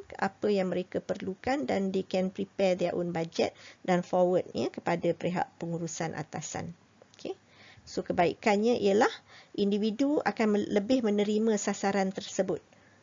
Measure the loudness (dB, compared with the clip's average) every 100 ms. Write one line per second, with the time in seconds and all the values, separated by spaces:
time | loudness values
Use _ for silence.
0 | -8 -6 -6 -2 0 2 0 -2 -4 -6
1 | -6 -6 -6 -6 -2 -2 0 0 0 -2
2 | -2 -2 -2 -4 -6 0 2 2 0 -2
3 | -2 -2 -4 -2 -2 -4 -18 -6 0 0
4 | 2 4 4 4 0 -4 -4 -4 -2 0
5 | 0 0 -2 -2 -4 -6 -6 -4 -6 -6
6 | -6 -6 -8 -10 -8 -8 -10 -12 _ _
7 | _ -14 -12 -12 _ -20 -20 -20 -10 -6
8 | -2 2 2 2 2 2 2 2 4 4
9 | 2 0 -16 -20 -10 -2 0 2 0 0
10 | 2 2 0 0 2 2 2 0 2 2
11 | 2 2 2 2 2 0 0 -2 0 0
12 | 0 -4 -4 -2 0 -2 -8 -20 -20 -20